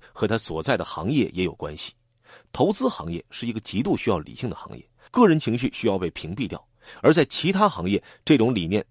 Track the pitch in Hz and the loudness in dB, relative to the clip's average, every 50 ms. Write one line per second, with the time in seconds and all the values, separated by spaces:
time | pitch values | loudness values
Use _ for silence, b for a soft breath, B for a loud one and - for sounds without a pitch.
0 | b b b - 113 98 110 113 - - 82 80 80 - 123 98 85 - - - | b b b -4 -2 0 0 -2 -4 -4 -6 -6 -2 -2 -2 -2 -2 -6 -6 -6
1 | 82 101 151 143 107 - - 90 92 82 - - - 78 78 - - - - _ | -4 0 2 0 0 0 0 -2 -2 -2 -4 -6 -10 -10 -8 -8 -10 -12 -12 _
2 | _ _ _ _ b b b b b b - - 131 190 208 - 254 254 - - | _ _ _ _ b b b b b b -2 0 0 2 2 0 0 -2 -4 -4
3 | - 82 85 87 - _ - - - 120 107 110 - - - 98 - 202 156 - | -8 -8 -8 -10 -10 _ -12 -8 -6 -6 -6 -6 -6 -4 -2 -2 0 0 0 0
4 | - 117 101 82 76 - 64 - - 113 78 - - - - - - _ _ b | 0 0 0 -2 -2 -8 -12 -8 -8 -8 -8 -10 -14 -16 -16 -18 -20 _ _ b
5 | b b - 247 240 196 160 156 - - 110 120 127 - - - - 113 98 92 | b b 2 4 6 6 6 4 2 0 -2 -2 -2 -4 -4 0 0 0 0 0
6 | 90 82 - - - 80 85 - 131 85 - 78 - _ _ B B B B B | -2 -4 -6 -8 -10 -10 -6 -6 -6 -6 -8 -10 -14 _ _ B B B B B
7 | B 127 156 170 139 - - - - 175 196 190 214 196 - 87 85 95 101 - | B 4 6 6 4 2 0 -2 0 2 2 4 2 2 2 0 -2 0 0 0
8 | B B B B B - 156 127 110 123 127 104 85 82 98 104 - _ | B B B B B 4 4 6 6 4 2 0 -2 0 -2 -2 -2 _